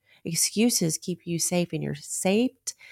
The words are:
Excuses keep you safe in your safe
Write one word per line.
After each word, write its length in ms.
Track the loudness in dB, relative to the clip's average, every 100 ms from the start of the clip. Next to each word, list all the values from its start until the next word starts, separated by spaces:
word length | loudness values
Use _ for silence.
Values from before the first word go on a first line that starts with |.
| _ _
Excuses 760 | -6 -2 0 2 2 4 0 -2
keep 280 | -4 -8 -4
you 120 | -4
safe 360 | 0 0 0
in 80 | -2
your 140 | -4 -6
safe 560 | -6 -4 2 2 2 -2 -12 -14 -16